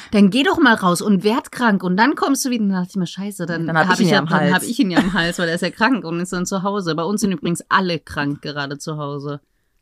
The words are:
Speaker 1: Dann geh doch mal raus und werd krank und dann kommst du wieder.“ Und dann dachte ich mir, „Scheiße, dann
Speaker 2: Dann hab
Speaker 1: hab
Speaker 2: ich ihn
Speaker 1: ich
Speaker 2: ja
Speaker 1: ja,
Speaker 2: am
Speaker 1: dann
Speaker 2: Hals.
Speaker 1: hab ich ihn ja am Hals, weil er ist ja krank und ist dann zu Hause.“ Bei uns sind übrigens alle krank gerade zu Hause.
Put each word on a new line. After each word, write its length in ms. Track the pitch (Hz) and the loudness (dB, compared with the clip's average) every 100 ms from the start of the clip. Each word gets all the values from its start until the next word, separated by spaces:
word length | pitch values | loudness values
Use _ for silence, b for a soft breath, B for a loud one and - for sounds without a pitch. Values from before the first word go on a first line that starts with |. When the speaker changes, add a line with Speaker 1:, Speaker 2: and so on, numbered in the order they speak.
| B | B
Speaker 1:
Dann 200 | 214 202 | 4 4
geh 120 | 170 | 4
doch 160 | 359 339 | 2 4
mal 160 | 277 | 4
raus 260 | 220 185 175 | 4 2 0
und 240 | 208 196 | 2 2
werd 280 | 208 240 - | 2 0 -4
krank 300 | - 240 202 | -2 0 2
und 140 | 185 180 | 0 2
dann 180 | 240 | 2
kommst 300 | 330 359 269 | 2 0 0
du 60 | 269 | 0
wieder.“ 140 | 240 | -2
Und 60 | 202 | 0
dann 80 | 190 | 0
dachte 80 | 180 | -2
ich 60 | 190 | -4
mir, 100 | 170 | -6
„Scheiße, 400 | - 202 196 170 | -6 -10 -8 -6
dann 200 | 170 165 | -4 0
Speaker 2:
Dann 120 | 165 | 2
hab 100 | 185 | 2
Speaker 1:
hab 60 | |
Speaker 2:
ich 60 | 180 | 4
ihn 60 | 190 | 4
Speaker 1:
ich 40 | |
Speaker 2:
ja 60 | 151 | 4
Speaker 1:
ja, 40 | |
Speaker 2:
am 60 | 151 | 2
Speaker 1:
dann 120 | 165 | 2
Speaker 2:
Hals. 140 | 151 | 2
Speaker 1:
hab 80 | 180 | 2
ich 140 | - 233 | 0 0
ihn 100 | 208 | 2
ja 80 | 175 | 2
am 140 | 190 | 2
Hals, 260 | 180 170 175 | 0 -2 -2
weil 100 | 170 | -2
er 60 | |
ist 80 | 170 | -2
ja 80 | 180 | -4
krank 340 | - 226 254 | 0 0 0
und 160 | 165 170 | -2 -6
ist 120 | 180 | -4
dann 140 | 185 180 | -4 -4
zu 160 | 196 | -2
Hause.“ 320 | 190 202 175 | -2 -4 -4
Bei 100 | 156 | -2
uns 160 | 170 208 | -2 -2
sind 120 | 202 | -2
übrigens 320 | 185 - 170 - | -2 -2 -4 -2
alle 320 | - 185 165 | -2 0 -4
krank 420 | - - 143 143 | -6 -6 -4 -4
gerade 340 | 151 147 139 143 | -8 -8 -8 -8
zu 200 | - 151 | -10 -8
Hause. 420 | 143 143 143 143 _ _ _ _ | -8 -8 -8 -10 _ _ _ _